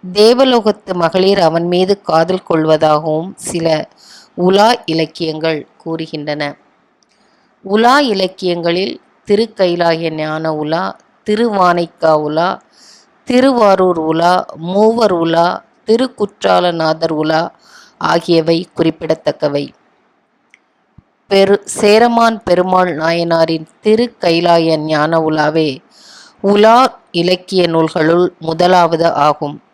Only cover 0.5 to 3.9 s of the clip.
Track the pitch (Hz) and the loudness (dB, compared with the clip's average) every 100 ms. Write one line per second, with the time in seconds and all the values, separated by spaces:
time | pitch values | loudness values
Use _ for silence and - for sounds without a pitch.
0.5 | 240 214 208 - 185 165 190 190 202 165 | 2 0 -4 -6 -2 -2 0 0 2 2
1.5 | 165 170 175 185 196 - 160 165 185 - | 0 -2 0 0 -2 0 0 0 -4 -2
2.5 | 165 156 156 156 151 160 156 180 - - | -2 2 2 2 0 0 -4 -6 -12 -10
3.5 | 175 165 156 - | -6 -2 -4 -6